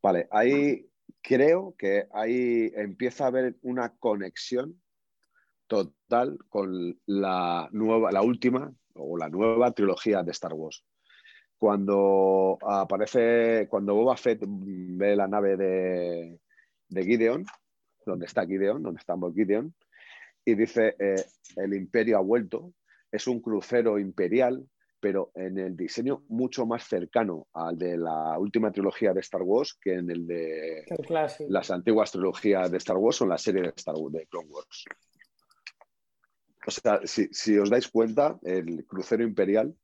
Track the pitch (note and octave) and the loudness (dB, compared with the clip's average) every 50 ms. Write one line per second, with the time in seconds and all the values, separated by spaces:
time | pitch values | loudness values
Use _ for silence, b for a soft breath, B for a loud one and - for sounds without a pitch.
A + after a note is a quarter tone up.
0 | - G2+ F#2 F2 E2+ - G2+ G#2+ A2+ B2 C#3 C#3+ C#3+ D3 C3+ - - _ _ _ | 4 2 2 2 0 0 2 2 4 4 4 4 4 2 0 0 -4 _ _ _
1 | _ _ - _ _ - C3 C3 C#3 D3+ E3 F3+ F#3+ F#3+ - _ - G2 G2 G2+ | _ _ -20 _ _ 0 4 4 6 6 4 4 0 -6 -12 _ -2 0 0 0
2 | G2+ - - G#2 A2 A2+ B2 B2+ B2 B2 A#2+ A#2 A2+ A2 - G#2+ G#2 G2+ F#2 - | -2 -2 -6 -4 -2 -2 0 0 0 2 2 2 0 0 -2 -6 -6 -6 -6 -4
3 | B2+ B2 A#2 - C#3+ C3 B2 C3 B2+ B2+ A#2+ _ - B2+ B2 B2+ A#2+ A#2 _ _ | -6 -6 -4 -2 -2 0 0 0 -2 -2 -4 _ -8 -6 -4 -4 -4 -6 _ _
4 | - A#2+ G#2 G2+ G2 F#2 _ - - - B2 B2 C3 D#3 F3 F3+ _ _ _ _ | -2 -2 0 0 -4 -10 _ -12 -10 -4 -4 -4 -4 -6 -10 _ _ _ _ _
5 | _ _ _ _ _ _ _ _ _ _ _ _ _ _ A2+ G#2 F#2 D2+ _ _ | _ _ _ _ _ _ _ _ _ _ _ _ _ _ -2 -2 -2 -2 _ _
6 | _ _ A#2+ A#2+ B2 D3+ D2 - - _ _ G#2 G2 F#2+ F#2 F#2 F2 F2 F2 _ | _ _ 2 2 2 2 -2 -10 -16 _ _ -4 -4 -4 -4 -4 -6 -6 -6 _
7 | _ - G2+ G2 G2 F#2+ F#2 F2+ F2 E2+ E2+ F2 D#2+ - - G#2+ A2 A2 A2+ A2+ | _ -4 -2 0 0 0 0 0 0 0 -2 -2 -4 -6 -4 -2 0 2 4 4
8 | A2+ F#2+ F#2+ F#2+ G2+ A#2 B2 A#2 - B2 A#2+ B2+ C#3+ D3 C3 _ _ _ _ - | 2 2 2 2 2 2 2 2 0 0 0 0 -4 -6 -14 _ _ _ _ -14
9 | C#2+ C#2+ E2+ E2+ D#2+ D2+ D#2 F#2 G#2+ A2+ A2+ A#2 A#2+ B2 A2+ - G2+ G2 F2+ - | -10 -8 -6 -6 -6 -4 -2 0 2 2 4 4 4 2 4 2 2 2 2 0
10 | - A2+ G#2 F#2+ F2+ E2 E2+ - - E2+ D#2 D#2 D#2 D#2+ D#2+ - _ _ _ b | 2 0 0 0 0 -4 -6 -8 -8 -8 -8 -8 -10 -10 -12 -16 _ _ _ b
11 | b b b b b b b b b b b _ - G#2+ G2+ G2+ G2 G2 G2+ G2 | b b b b b b b b b b b _ 2 4 4 4 2 2 4 6
12 | G2 G2 G2 G2 G2 F#2+ F#2+ F#2+ F#2+ F#2+ F#2+ - - G#2 G#2 G2 F#2+ F2 G2 G2 | 6 6 6 6 6 6 6 6 4 4 2 0 -2 -2 0 0 0 0 0 -2
13 | A2 - - B2+ A#2 A2+ A#2 A#2 A#2 A#2 A2+ A2+ G#2+ - - G2+ G2+ G2+ G2+ G#2 | -2 0 2 2 4 4 4 4 4 4 2 2 0 0 -2 -2 0 2 2 4
14 | A#2 B2+ B2 - - B2+ A2+ A2 G#2 G2 G2+ G2 F#2+ G2 F#2+ F#2 F2+ F2+ F2+ F2+ | 4 4 2 2 0 0 0 0 -2 -8 -8 -10 -10 -10 -10 -10 -10 -8 -4 0
15 | G2 G2+ G#2 G2+ G2 F#2+ G2+ G#2 G2+ G2 G2 F#2 G2 F#2 F#2 F#2 F#2 F#2 F#2 F2+ | 2 2 2 2 2 0 0 0 2 2 2 2 0 0 0 0 0 0 -2 -2
16 | F2 F2 F2 E2+ E2 E2+ E2+ E2 _ b b b b b b b _ _ F2+ F#2 | -2 -4 -4 -6 -8 -12 -16 -20 _ b b b b b b b _ _ -6 -4
17 | F#2 F#2 A#2+ A#2 A2+ A2+ B2 D#3 F#3+ G3+ - _ _ _ _ _ _ _ _ _ | 0 2 2 4 4 2 2 0 -4 -10 -16 _ _ _ _ _ _ _ _ _
18 | _ - F#2 F2+ F2 - - - F#2 E2+ G2 F#2+ G2 G2 A2 C#3+ D#3 - E2+ E2 | _ -8 -6 -6 -8 -6 -4 -4 -2 -2 -2 0 0 0 -2 -2 -6 -8 -10 -10
19 | - - F2 F2+ F2+ F2 D#2+ F#2 G#2+ F#2 G2+ G#2+ C3 D#3+ E3+ _ B B B B | -8 -8 -6 -4 -4 -4 -2 -2 0 2 2 0 0 -6 -12 _ B B B B
20 | B B B B B B B _ _ - A#2 G2+ A2+ A2 - A#2 A2+ A2 - - | B B B B B B B _ _ 0 2 2 2 0 2 2 2 2 2 0
21 | G2 G2 G2 F#2+ F#2 - _ _ _ - - - F#2+ G2 G2+ G2 F#2 F2+ - A#2+ | -2 0 0 0 -2 -4 _ _ _ -16 -10 -6 -4 -4 -4 -4 -6 -2 0 0
22 | A2 A#2 A2+ G2+ F#2 F#2+ A2+ B2 A2 F2 - - E3+ F3+ _ _ _ b b b | 2 2 2 2 2 2 2 0 0 -2 -8 -10 -10 -12 _ _ _ b b b
23 | b b - G#2+ - C3 B2 A#2 A2+ A#2+ A2 G2+ - - A#2+ A#2+ A#2 A#2 G#2 G#2 | b b -8 -6 -2 -2 -4 -4 -2 -2 -4 -4 -2 0 0 2 2 2 0 0
24 | G2+ F#2+ F2+ - F#2+ F2 G2+ B2 C3 B2 B2+ C3 C3+ _ _ _ _ _ _ _ | -2 -4 -2 -2 -2 2 2 2 2 2 0 -4 -8 _ _ _ _ _ _ _
25 | - G2+ F#2+ G2 F#2 - _ E2+ F#2 F#2 F#2 F#2+ F#2 F#2 F#2 E2 F#2 D#2+ - - | -4 -2 -2 -2 -4 -4 _ -10 -8 -8 -6 -6 -6 -6 -6 -6 -8 -6 -6 -4
26 | A#2 C3 C#3 C#3 C#3 _ A2+ A#2 B2+ B2 B2 - B2 A2+ A#2 A#2 - - - F#2 | -4 -4 -4 -4 _ _ -4 -2 -2 -2 -2 -4 -4 -2 -4 -6 -4 -4 -4 -4
27 | F2 - - B2 A2+ G2+ F2 D#2 - _ _ D#2+ E2 E2 E2+ E2 F2+ F2+ F2 E2+ | -4 0 0 0 0 0 -4 -8 -10 _ _ -8 -6 -6 -4 -4 -4 -4 -2 -2
28 | E2+ E2 D#2 D#2 D#2 D#2+ D#2 E2 F#2+ G#2 - A2+ A2 G#2+ G2 G2+ G2 G2 - - | -4 -4 -4 -4 -4 -4 -4 -4 -4 -2 -2 0 0 0 0 0 -2 -2 -2 0
29 | A#2 G2+ F#2 F#2+ - - - F#2 F#2 F2+ G2+ A#2+ D3 - - _ _ G2 F#2 F2+ | 0 0 0 0 -4 -4 -6 -4 -2 0 2 0 0 -2 -8 _ _ -4 -2 -2
30 | F2 F2 E2+ E2+ E2+ E2+ E2+ E2+ E2 D#2+ D#2+ D#2+ D#2 E2 D#2+ D#2 - - F3 - | -4 -4 -6 -6 -6 -6 -6 -6 -4 -6 -6 -6 -8 -8 -10 -10 -10 -10 -8 -8
31 | D3+ - E3+ D#3+ D#3 D3 C#3+ - D3+ C#3+ F#2+ F#2+ F2 - F#2+ F2+ F2 A#2 A2 A2 | -6 -4 -2 -2 -2 -2 -4 -8 -8 -2 -2 -2 -2 -2 -6 -2 2 2 4 4
32 | G#2+ - - F#2+ F2+ F#2+ F2+ - - G#2+ G2+ F#2 F#2 F#2 E2+ F#2 - - G2 F#2 | 2 2 0 -2 -2 -2 -2 0 0 2 2 2 2 0 -2 -4 -2 -2 0 2
33 | G2+ A2+ - - A#2+ F#2+ F2 D#2 - - F#2+ F#2+ F2+ E2+ - - - - D#2 D#2 | 2 2 2 2 2 0 0 0 0 0 0 0 -2 -2 -6 -8 -8 -8 -6 -6
34 | D#2 C#2+ D2+ D#2+ D#2 _ - F2 E2 D2+ C#2+ C#2+ - _ - - - - - _ | -6 -6 -8 -8 -10 _ -12 -12 -12 -12 -16 -18 -18 _ -18 -20 -16 -18 -18 _
35 | _ _ _ _ - _ _ _ _ _ _ _ _ - _ _ - _ _ _ | _ _ _ _ -20 _ _ _ _ _ _ _ _ -20 _ _ -20 _ _ _
36 | _ _ _ _ _ _ _ _ _ _ _ _ - - - - _ A#2 G#2 F#2+ | _ _ _ _ _ _ _ _ _ _ _ _ -10 -8 -8 -2 _ 2 2 2
37 | - - - - G2+ F2+ - - - A2 G#2+ G2+ G2+ G2+ A2 B2 B2 - _ A2+ | 0 -2 0 0 0 0 -2 -4 2 4 6 6 6 6 4 2 2 2 _ 2
38 | A2+ A2+ A2 B2+ C#3+ D3+ - - - - F#2 F#2 E2+ E2 E2+ D#2 C#2+ _ - F#2 | 2 4 4 2 2 2 2 -4 -6 -2 -2 -2 -2 -4 -8 -8 -10 _ -8 -8
39 | F#2 - A#2 G#2+ A#2+ A#2 G#2 A2 G2 F#2 G2+ A2 A2+ C#3+ E3 _ | -2 -2 0 0 0 0 2 0 2 4 4 2 2 0 -4 _